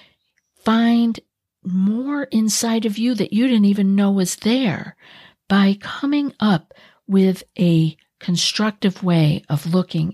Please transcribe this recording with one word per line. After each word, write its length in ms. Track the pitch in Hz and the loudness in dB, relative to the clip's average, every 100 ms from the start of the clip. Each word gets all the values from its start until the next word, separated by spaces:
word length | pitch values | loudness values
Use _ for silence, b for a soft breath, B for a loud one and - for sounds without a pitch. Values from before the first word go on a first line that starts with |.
| b b b b _ _ | b b b b _ _
find 560 | - 226 233 233 233 220 - _ _ _ | 0 2 2 2 0 -4 -12 _ _ _
more 600 | 190 185 190 226 262 285 277 | -6 -2 0 -2 -4 -6 -4
inside 600 | 220 220 - 226 226 220 | -2 -2 -2 -2 -2 -2
of 120 | 208 | -2
you 180 | 233 220 | -2 -2
that 180 | - | -2
you 140 | 202 254 | 0 0
didn't 180 | 226 202 | 2 2
even 300 | 202 196 196 | 2 2 2
know 160 | 202 | 2
was 260 | 196 180 - | 0 -2 -2
there 580 | 214 254 247 139 - - B B B B _ | -2 0 -2 -4 -10 -18 B B B B _
by 280 | 196 196 202 | 2 2 0
coming 520 | - - 277 294 285 - | -6 -6 -2 -2 -2 -2
up 340 | 214 170 - b b b - | 0 0 -4 b b b -2
with 360 | 190 190 185 - - | 2 2 0 -8 -2
a 380 | 175 165 160 - _ _ | 2 4 2 -2 _ _
constructive 840 | - 175 - - 214 208 202 185 | -4 -2 -2 -2 -4 -2 -4 -2
way 400 | 185 170 151 147 - | 0 2 2 0 -4
of 240 | 147 165 | -6 0
looking 400 | 180 180 165 165 | -2 -2 -4 -4